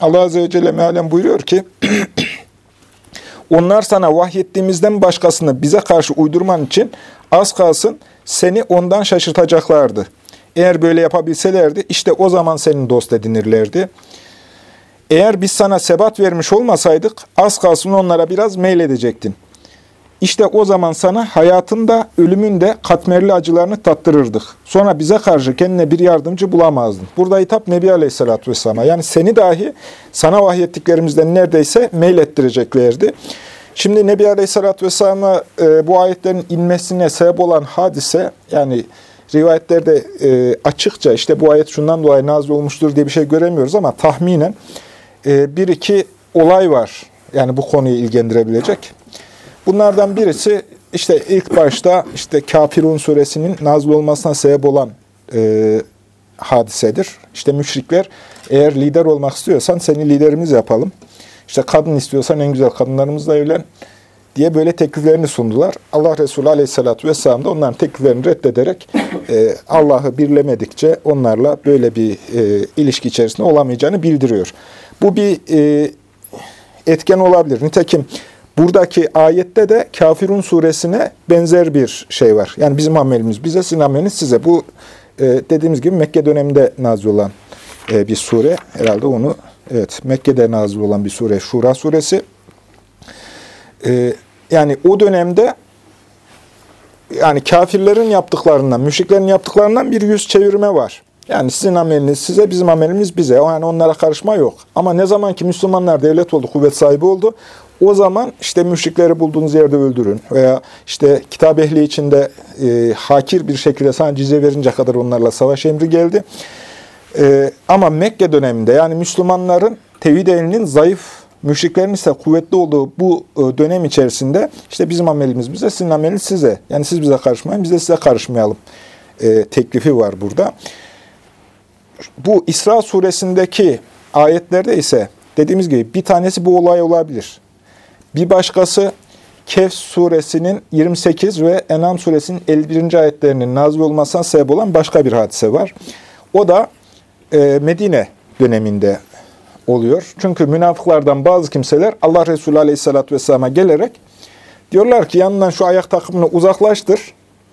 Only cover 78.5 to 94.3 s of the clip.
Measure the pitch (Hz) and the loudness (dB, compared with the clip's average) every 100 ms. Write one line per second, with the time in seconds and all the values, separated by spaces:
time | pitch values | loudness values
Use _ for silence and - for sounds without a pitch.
78.5 | - 170 190 175 - 160 160 160 175 180 | 0 2 4 2 0 0 2 2 2 0
79.5 | - 202 220 - - 160 160 196 202 185 | 0 2 2 0 0 2 2 0 -2 0
80.5 | 170 160 160 170 208 - _ - 170 170 | 0 0 -2 -4 -4 -4 _ 0 2 4
81.5 | 175 165 143 120 - - - 120 107 95 | 2 2 0 -2 -4 -10 0 2 2 0
82.5 | - 147 139 151 160 135 123 113 107 156 | -2 -2 0 0 0 0 0 -2 -6 -4
83.5 | 175 180 165 143 139 196 - 143 120 165 | -4 -2 0 0 0 -4 -4 0 0 2
84.5 | 170 - - - - _ - 131 127 - | 0 -2 -20 -20 -20 _ -4 -2 0 0
85.5 | 160 165 143 156 185 151 165 151 147 143 | -2 0 -2 -2 -2 0 0 0 0 2
86.5 | 143 131 - 123 107 107 104 101 - - | 2 2 0 -2 -2 0 0 -2 -6 -20
87.5 | - - - - 110 101 107 - 117 135 | -20 -20 -18 -4 -2 -2 -4 -2 0 0
88.5 | 180 - - 110 104 135 123 139 - - | -2 -8 -4 -2 -2 -2 -2 -4 -6 -12
89.5 | _ - 123 98 - 131 131 - 131 117 | _ -8 -6 -6 -8 -6 -4 0 2 2
90.5 | 113 104 104 104 104 101 - 117 98 - | 0 -4 -4 -2 -2 -4 -4 -2 -2 -2
91.5 | 123 120 131 156 156 147 190 - _ _ | -2 0 0 -2 -2 -2 -4 -6 _ _
92.5 | _ _ _ _ _ - - - - - | _ _ _ _ _ -20 -20 -20 -20 -20
93.5 | - - _ 120 123 123 113 _ | -20 -20 _ -4 -2 -2 -4 _